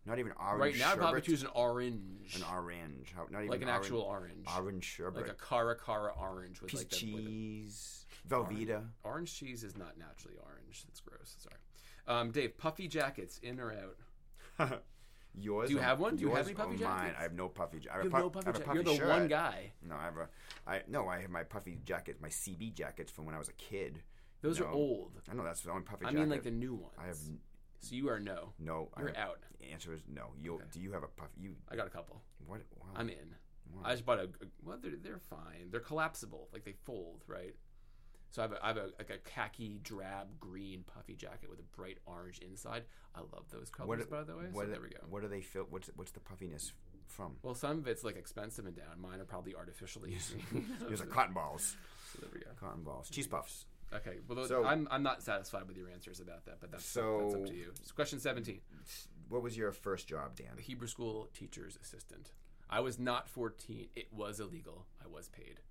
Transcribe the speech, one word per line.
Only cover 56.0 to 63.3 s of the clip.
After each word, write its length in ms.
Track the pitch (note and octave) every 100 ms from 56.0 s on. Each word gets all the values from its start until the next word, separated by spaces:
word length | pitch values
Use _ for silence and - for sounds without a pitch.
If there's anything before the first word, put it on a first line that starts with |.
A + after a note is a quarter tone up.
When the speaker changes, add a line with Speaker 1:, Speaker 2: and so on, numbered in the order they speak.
| - F2+
Speaker 2:
about 260 | F2 E2+ -
that, 100 | -
but 120 | E2
that's, 120 | F2
Speaker 1:
So 360 | - B2 A2 G#2+ G#2
Speaker 2:
that's 40 | G2+
up 100 | F#2+
to 80 |
you. 180 | F2 E2+ F#2+ -
Question 240 | - D3 C#3+
seventeen. 420 | C#3 B2 A2+ F2+ - - - - - - -
Speaker 1:
What 140 | B2
was 140 | A#2+ A2
your 140 | G#2+
first 380 | - G2+ F2+ -
job, 260 | D#2 C2+
Dan? 140 | A#1+ A#1 -
Speaker 2:
The 60 |
Hebrew 260 | A2+ B2+ A#2+
school 400 | - A#2 A2 A#2
teacher's 460 | - - - E2+ E2+
assistant. 520 | - - - - - - - - -
I 120 | G#2
was 180 | C3 B2
not 300 | B2 B2
fourteen. 580 | -